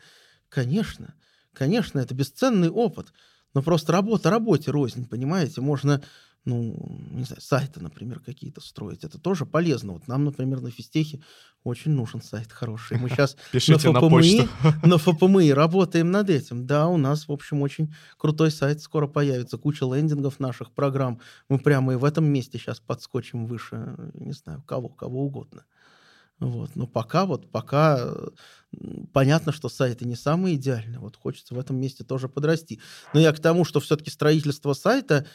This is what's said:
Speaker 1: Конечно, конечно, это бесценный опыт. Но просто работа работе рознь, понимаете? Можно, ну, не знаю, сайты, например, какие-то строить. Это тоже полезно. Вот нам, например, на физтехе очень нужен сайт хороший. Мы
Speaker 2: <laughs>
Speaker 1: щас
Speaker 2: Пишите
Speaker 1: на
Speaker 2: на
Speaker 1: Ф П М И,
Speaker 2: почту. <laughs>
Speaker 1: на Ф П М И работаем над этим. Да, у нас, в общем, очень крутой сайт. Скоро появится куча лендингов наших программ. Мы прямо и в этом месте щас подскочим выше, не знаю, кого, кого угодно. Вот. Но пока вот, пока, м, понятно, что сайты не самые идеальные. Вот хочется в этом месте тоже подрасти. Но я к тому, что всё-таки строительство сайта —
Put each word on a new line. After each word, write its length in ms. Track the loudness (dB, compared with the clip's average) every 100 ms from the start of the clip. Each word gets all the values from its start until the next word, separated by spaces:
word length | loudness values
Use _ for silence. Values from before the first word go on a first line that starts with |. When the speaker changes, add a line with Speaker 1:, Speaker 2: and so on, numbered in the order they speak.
| _ _ _ _ _
Speaker 1:
Конечно, 640 | -4 0 0 -2 -6 -18 -20 _ _ _
конечно, 440 | -4 0 0 0 -4
это 160 | -4
бесценный 540 | -4 -4 0 2 4 2
опыт. 420 | 2 -2 -2 -16 _ _ _ _
Но 80 | -2
просто 300 | 2 0 2
работа 380 | 0 2 2 2
работе 400 | 2 2 0 2
рознь, 360 | -2 -2 -4 -10
понимаете? 520 | -6 -2 -2 -2 -2
Можно, 420 | -4 -2 0 0 -2 -20 _ _
ну, 300 | -6 -4 -4 -8 -12 -14 -12
не 140 | -10
знаю, 180 | -10 -10
сайты, 380 | -2 -2 -2 -8
например, 400 | -16 -14 -14 -14
какие-то 400 | -14 -16 -16 -18
строить. 420 | -20 -14 -12 -12
Это 140 | -14 -8
тоже 260 | -4 -4
полезно. 500 | -2 0 0 0 -4
Вот 120 | -12 -6
нам, 160 | -2
например, 360 | -2 -2 -4 -4
на 100 | -8
физтехе 500 | -12 -6 -2 -2 -6 -18 -20 _ _
очень 260 | -8 -6 -2
нужен 300 | -2 -2 -8
сайт 300 | -12 -12 -12
хороший. 440 | -10 -10 -10 -6 -4
Мы 100 | -2
Speaker 2:
<laughs> 60 | 0
Speaker 1:
щас 200 | 0 0 -4
Speaker 2:
Пишите 360 | -2 4 4 6
Speaker 1:
на 40 |
Speaker 2:
на 40 | 6
Speaker 1:
Ф 120 | 6
П 60 | 8
М 40 |
И, 160 | 8 6
Speaker 2:
почту. 100 | 2 2 2 6
<laughs> 60 | 6
Speaker 1:
на 60 |
Ф 100 | 6 4 4
П 80 | 6
М 140 | 6
И 100 | 6
работаем 580 | 6 4 4 2 2 2
над 180 | 0 2
этим. 340 | 0 0 -10 -2
Да, 200 | 2 2
у 100 | 2
нас, 300 | 0 0 -4
в 40 |
общем, 280 | -8 -4 -2
очень 300 | -2 -2 -6 -6 -20 _
крутой 340 | -2 2 0
сайт. 280 | 2 -2 -2
Скоро 280 | -4 -4 -2
появится 500 | 0 0 0 -4 -6
куча 260 | -4 -2
лендингов 540 | -2 0 0 -2 -4 -4
наших 320 | -8 -8 -12
программ. 480 | -2 -2 0 -2 -4 -12 -20 -2
Мы 100 | 0
прямо 360 | 2 2 2
и 20 | 2
в 80 |
этом 200 | 0 2 2
месте 320 | 2 -2 -10
щас 200 | -10 -10
подскочим 680 | -8 -10 -6 -8 -6 -8 -8
выше, 500 | -10 -12 -12 -12 -12 -16
не 180 | -14 -12
знаю, 300 | -14 -14 -16
кого, 260 | -8 -8 -8
кого 360 | -12 -10 -6
угодно. 400 | -6 -6 -16 -20 _ _ _ _ _ _ _ -8
Вот. 360 | -6 -6 -8 -8
Но 100 | -6
пока 380 | -4 -2 -2 0
вот, 240 | -4 -6
пока, 460 | -10 -2 2 4 2 -2 -8 -12 _ -20 _ _
м, 320 | -18 -14 -14 -4
понятно, 400 | 2 4 4 0
что 160 | -6 -8
сайты 360 | -2 -2 -2 -8
не 100 | -6
самые 400 | -2 0 0 -2
идеальные. 420 | -2 -4 -6 -12
Вот 180 | -14 -12
хочется 380 | -10 -10 -12
в 40 | -12
этом 160 | -6 -4
месте 220 | -6 -8
тоже 240 | -8 -6 -6
подрасти. 520 | -2 0 0 -4 -16 -16 -20 0
Но 60 | 4
я 120 | 4
к 60 | 4
тому, 240 | 2 2
что 140 | 2 0
всё-таки 300 | 0 -2 -2
строительство 600 | -2 2 2 2 -4 -4
сайта — 500 | -2 2 0 2 0 0